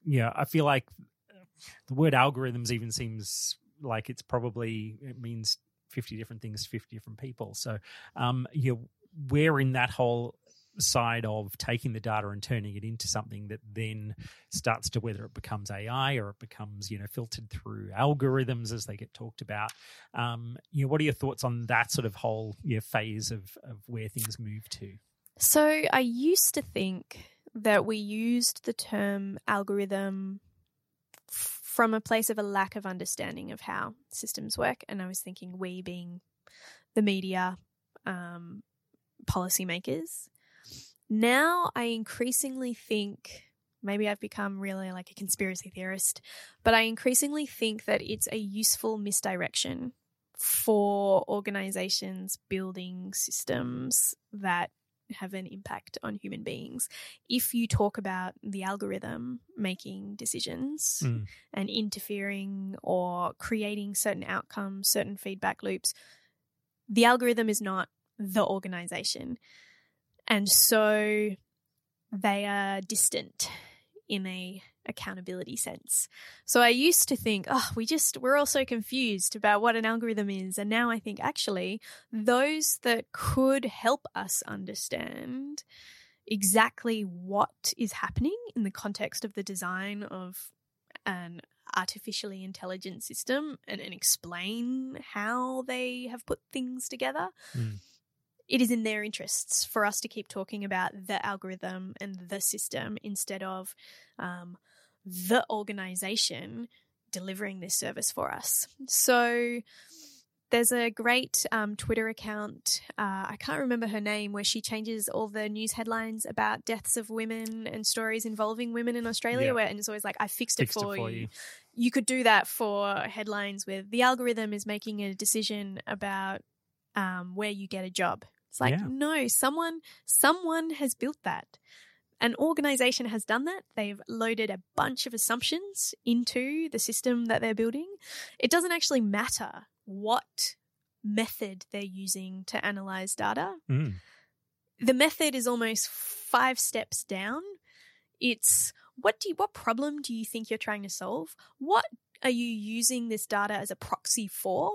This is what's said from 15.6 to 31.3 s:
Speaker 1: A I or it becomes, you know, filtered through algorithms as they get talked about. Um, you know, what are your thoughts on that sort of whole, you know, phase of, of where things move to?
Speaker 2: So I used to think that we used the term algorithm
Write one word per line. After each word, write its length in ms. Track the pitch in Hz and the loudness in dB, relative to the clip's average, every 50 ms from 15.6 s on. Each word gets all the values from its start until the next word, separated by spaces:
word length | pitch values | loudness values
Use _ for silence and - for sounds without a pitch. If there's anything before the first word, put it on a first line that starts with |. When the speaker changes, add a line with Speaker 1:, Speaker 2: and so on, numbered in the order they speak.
| 101 98 | -6 -6
Speaker 1:
A 180 | 101 98 104 110 | -8 -8 -6 -4
I 280 | 120 131 135 135 143 | -2 0 2 2 2
or 140 | 123 104 101 | 2 -2 -4
it 80 | 101 _ | -8 _
becomes, 520 | - 113 - - 107 104 104 101 101 98 | -18 -20 -14 -14 -12 -12 -10 -10 -8 -8
you 80 | 110 101 | -8 -8
know, 80 | 101 | -8
filtered 420 | 101 - - 117 113 - - 113 104 | -8 -6 -6 -6 -6 -8 -12 -10 -10
through 420 | - - - 107 107 104 101 98 98 | -10 -10 -8 -8 -10 -10 -8 -8 0
algorithms 800 | 101 127 143 151 139 131 135 127 135 131 127 131 120 117 107 117 | 2 4 4 4 4 4 4 4 4 2 2 0 -2 -4 -4 -4
as 100 | 113 101 | -6 -6
they 120 | - 104 | -8 -10
get 180 | 117 113 - _ | -12 -12 -14 _
talked 260 | - 113 113 - - | -14 -14 -14 -12 -14
about. 300 | 113 104 104 104 107 107 - - - - - - - _ - | -10 -8 -6 -4 -4 -6 -6 -12 -18 -20 -20 -20 -20 _ -4
Um, 460 | 120 117 120 120 117 117 117 120 - - _ - | -2 -2 -2 -2 -4 -6 -10 -10 -12 -14 _ 0
you 120 | 147 139 | 0 2
know, 40 | 131 | 4
what 120 | 139 156 | 4 4
are 40 | 156 | 4
your 100 | 151 135 | 4 2
thoughts 300 | - - 135 - - - | 2 0 -2 -2 0 -2
on 180 | 127 120 117 120 113 | -2 0 0 0 4
that 220 | 123 113 117 - | 4 4 4 4
sort 140 | - - 120 | 2 0 0
of 100 | 110 95 | 0 -2
whole, 420 | - - 113 110 110 110 110 101 - - | 0 -2 0 0 0 -4 -6 -8 -6 -2
you 140 | 151 117 | 0 0
know, 60 | 110 - | 0 0
phase 480 | - - 117 110 110 107 107 107 - | 0 -2 -2 0 0 -4 -4 -4 -4
of, 260 | 117 107 92 95 - - - | -6 -6 -10 -14 -20 -18 -16
of 160 | 131 117 104 101 | -14 -14 -14 -12
where 220 | - 120 113 110 107 | -10 -8 -8 -6 -6
things 300 | - 131 113 107 107 - | -6 -6 -6 -6 -6 -6
move 300 | 117 107 107 107 107 - | -8 -8 -8 -8 -10 -12
to? 260 | - - - 98 95 104 _ _ _ _ _ _ _ - | -14 -12 -12 -14 -16 -18 _ _ _ _ _ _ _ 0
Speaker 2:
So 440 | - - - 302 302 302 311 311 311 - | 2 6 8 8 8 6 6 4 2 4
I 100 | - 262 | 4 4
used 520 | 262 240 233 240 269 320 359 381 - - - | 4 4 0 2 4 6 6 6 6 4 2
to 80 | 302 277 | 0 -4
think 640 | - - 202 190 190 185 180 - _ - - - - _ _ _ - _ | -2 -2 -2 0 0 -2 -4 -8 _ -18 -20 -20 -20 _ _ _ -16 _
that 320 | 226 208 220 208 196 - | 0 4 6 6 6 6
we 100 | 202 220 | 4 -2
used 680 | 214 208 202 208 214 226 233 240 240 240 - - - - | -2 -2 -4 -4 -2 2 2 2 4 4 2 0 0 -4
the 80 | - 233 | -6 -4
term 640 | - - - - 208 202 202 202 202 196 196 196 - _ - | -4 -4 -4 0 0 2 2 0 0 -2 -4 -6 -6 _ 0
algorithm 920 | 208 - 101 - 202 202 202 190 196 196 196 196 190 190 196 190 196 196 _ _ _ _ _ _ _ _ _ _ _ _ _ _ - - _ - | 0 0 2 0 0 0 0 0 0 -2 0 -2 -4 -4 -6 -6 -8 -10 _ _ _ _ _ _ _ _ _ _ _ _ _ _ -20 -20 _ -10